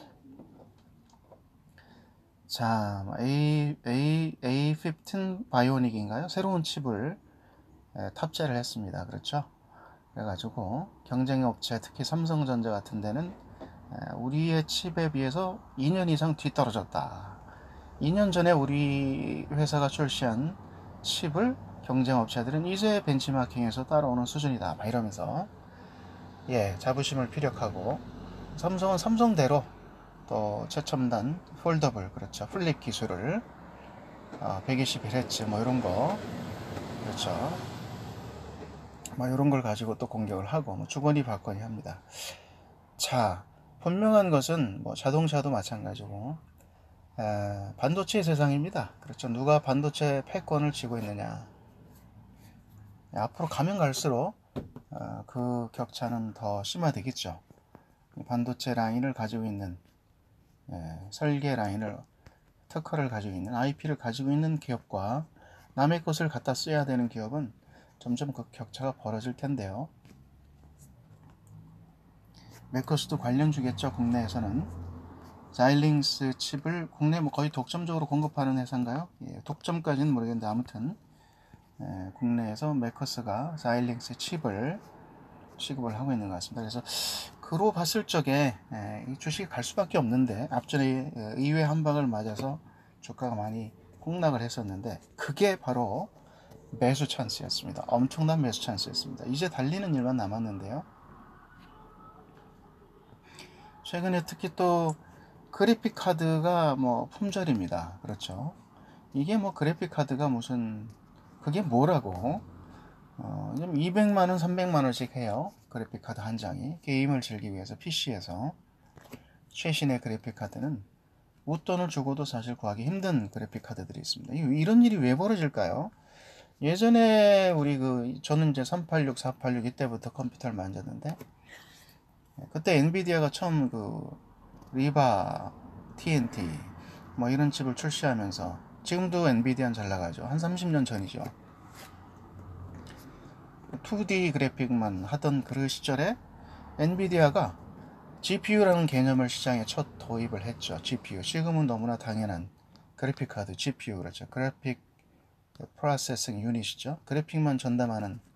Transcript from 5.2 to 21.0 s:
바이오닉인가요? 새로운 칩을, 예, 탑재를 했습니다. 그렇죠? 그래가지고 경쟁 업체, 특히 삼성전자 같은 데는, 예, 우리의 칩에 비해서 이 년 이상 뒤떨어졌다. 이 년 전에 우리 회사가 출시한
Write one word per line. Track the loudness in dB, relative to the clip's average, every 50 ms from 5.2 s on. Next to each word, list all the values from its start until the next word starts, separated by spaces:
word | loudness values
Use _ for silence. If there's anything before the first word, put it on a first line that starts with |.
| -2 -2 -4 -6 -4 0
바이오닉인가요? | 4 4 6 6 4 4 2 2 0 -2 -4 -4 -4 -4 -4 -4
새로운 | -2 -2 0 0 0 0 0
칩을, | -2 -4 -4 -2 -2 0 0 0 -2 -4 -8 -12 -20 -20 -20 -20 -20 -20 -20 -20 -20 -20 -20 -20 _ -10 -8
예, | -8 -8 -6
탑재를 | -4 -4 -4 -2 -2 -2 0 0
했습니다. | -2 -2 -4 -6 -8 -8 -6 -6 -8 -8 -8
그렇죠? | -10 -10 -6 -4 -4 -4 -4 -6 -10 _ _ -20 -20 -20 -20 -20 -20 -20 _ _ -10
그래가지고 | -8 -6 -6 -6 -6 -6 -8 -8 -6 -6 -4 -4 -6 -6 -8 -12 -16 -10
경쟁 | -4 0 0 2 2 2 2 2
업체, | 2 0 -2 -4 -4 -4 -4
특히 | -6 -8 -8 -6 -4
삼성전자 | -2 0 0 2 2 2 2 2 2 2 0 0 0
같은 | 0 -2 -4 -4 -6 -4
데는, | -4 -2 -2 -2 -4 -6 -8 -12 -18 -20 -18 -18 -18 -18 -18 -18 -18 -14
예, | -12 -10 -10 -8 -6
우리의 | -6 -4 -2 0 2 2 4 4 2 2 0
칩에 | -2 -4 -4 -2 -2 0 0 0
비해서 | 2 2 0 0 0 0 -2 -2 -4 -6 -12 -12 -6
이 | 0 2 2
년 | 4 4 4 4
이상 | 4 4 4 2 2 0
뒤떨어졌다. | -2 0 2 2 2 2 2 -2 -4 -2 -2 -4 -4 -4 -6 -10 -12 -12 -14 -16 -16 -18 -18 -18 -18 -18 -18 -18 -20 -16 -8 -2 0
이 | 2
년 | 4 4 4 4
전에 | 4 6 6 8
우리 | 8 6 6 4 2 2 2 2 2 2 0 0 -2 -2 -2 -2 -4 -4 -4 -2
회사가 | 0 2 2 2 4 2 2 2
출시한 | 2 0 0 0 0 0 0 0 2 0 0 -2 -4 -8 -12 -18 -18 -18 -18 -18 -16 -8